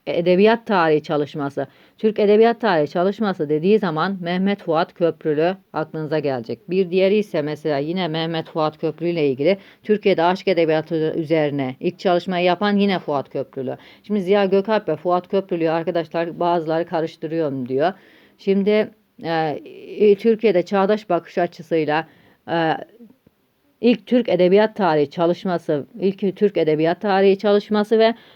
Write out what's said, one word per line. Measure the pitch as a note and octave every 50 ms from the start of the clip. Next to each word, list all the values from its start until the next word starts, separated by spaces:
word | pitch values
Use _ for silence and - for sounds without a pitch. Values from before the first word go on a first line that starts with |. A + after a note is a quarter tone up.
| -
edebiyat | - D3 E3+ F3 F#3 F3+ F3+ G3+ G#3+ A3+ A#3 -
tarihi | - G#3 F3+ E3 D#3+ D#3 D3+ D3+
çalışması. | - D#3+ D3 D3 C3+ - D#3 C#3+ C#3 C#3 C#3+ C3+ - _ _ _ _ _ -
Türk | - A3 G#3 -
edebiyat | G#3+ G3 G#3+ G#3+ A3+ A#3 A#3 A#3
tarihi | A#3+ G#3+ F3+ D#3 D3 D3
çalışması | - F#3 F3 G3 G3 G#3 A3 G3+ F#3 F#3+ D#3 C#3+
dediği | D3+ D#3 D#3+ F#3+ G#3+ G#3
zaman | G#3+ F3+ D#3 D#3 E3 F#3+ G3 F3+
Mehmet | F3 E3+ F3+ F#3 F#3+ G3+ G3+ G3 -
Fuat | E3+ D#3 D#3+ F#3 - -
Köprülü | - F3 E3 D#3+ _ - D#3+ D3 D3 D#3+ F3 F#3+ F#3+ _ _ -
aklınıza | D#3 D#3 - - D#3 D#3 C#3 D#3 D#3
gelecek. | C#3+ C#3+ C3 B2 A#2 - A#2+ - _ -
Bir | F3 F#3+ F#3+ E3+
diğeri | F3 F#3+ F#3 F#3+ G#3
ise | G#3+ G3+ G#3 - D#3+ C#3+
mesela | D3+ D3+ D3+ D3+ D#3 D3 C#3
yine | D3 D#3 F3 F#3+ F3+ D#3+
Mehmet | D#3 E3 E3 E3 E3 D#3+ D#3
Fuat | - - E3 D#3 D#3 D3+ -
Köprülü | - D#3+ D3+ D#3 E3 F3
ile | E3+ E3 D3 C#3
ilgili | C3 B2+ C#3+ E3+ G3 G3 - - - _ -
Türkiye'de | - G#3+ G#3 - G3+ F3+ E3 E3
aşk | F3 F#3 F#3+ - G3
edebiyatı | F3+ E3 E3 D#3+ D#3 D#3 D#3 - F3 D#3+ D#3 D#3 -
üzerine | D#3+ D#3+ C#3+ D#3+ D#3+ D3+ D3 C#3+ C#3+ C3+ B2+ C3 -
ilk | - F3+ F3 -
çalışmayı | - G3 F3 F3 F3 F#3+ F#3 F3 F3+
yapan | F3+ F3 F3 G#3 G#3 G3+
yine | G3 G3+ G3+ F#3+ E3+
Fuat | - - D3 C3+ C3 -
Köprülü. | - C#3+ C3 - - C3+ C3 B2+ B2+ - - - - _ _
Şimdi | - G#3 G#3
Ziya | F3+ F3+ G3+ G3+ G3+
Gökalp | F#3+ F#3+ G3 G3 A3 A3 G#3 G#3 -
ve | D#3
Fuat | D3+ - F3+ F3 F3+ F3+ -
Köprülü'yü | - G3 F#3+ - F3+ E3+ E3 D#3+
arkadaşlar | D#3+ E3 E3 F#3 E3+ E3+ D#3+ D#3 - E3 E3+ E3+ D3 D#3+
bazıları | F3 F3 F3 F3 D#3 D#3+ D#3+ E3 E3+
karıştırıyorum | E3 F3 D#3+ D#3+ D#3+ - - - D3+ D#3+ E3 D#3+ C#3+ C3+ C3+ B2 B2
diyor. | C3 C3+ D3 F3+ G3 - _ - _ _ _ _ _ _
Şimdi, | - G3+ F#3+ G3 G3 G#3 G#3+ G#3+ G#3+ A3 - _ _ _ _ - -
e, | E3 E3 D#3+ D#3+ D#3 C#3 - - C3+ - B2+ - D#3+ F#3+ -
e, | G#3 G#3 G3+
Türkiye'de | G3+ - A#3 A3 G#3+ - G#3+ F3 F3+ E3+
çağdaş | - G#3 G3 F#3+ G3 G#3+ G#3 - -
bakış | F3 E3+ E3+ - - F3+
açısıyla, | F3 F3 - - D#3+ - E3+ E3 D#3 D3 D3 D#3+ D#3+ - _ _ _ _ _ _ _ -
e, | E3 E3+ E3 D#3+ - - - _ - - A#3+ G#3 _ _ _ _ _ _ _ _ _ _ _ _ _ -
ilk | - A#3+ A#3 - -
Türk | - A#3 B3+ A#3 -
edebiyat | F3+ E3+ F3+ F3+ F#3+ G3+ G#3+ G#3+ G#3+
tarihi | - G3 E3+ D#3 D3+ D3 C#3+
çalışması, | - F3 E3+ E3+ F3 F3 - F#3+ F3 E3 - - D#3 C#3+ C3 _ - A3
ilk | F3+ G3 F#3+ - G#3+ F#3+ F#3
Türk | - G#3 G3 -
edebiyat | E3+ E3 D#3 D#3 D3+ D#3+ E3 F3 -
tarihi | - G#3 F#3+ F#3+ G3 G3 F#3+ G3
çalışması | - G#3 G3+ G#3 G#3 - G#3 G#3+ G#3+ G#3+ A#3 A3
ve | A3 A3+ A#3 - - - -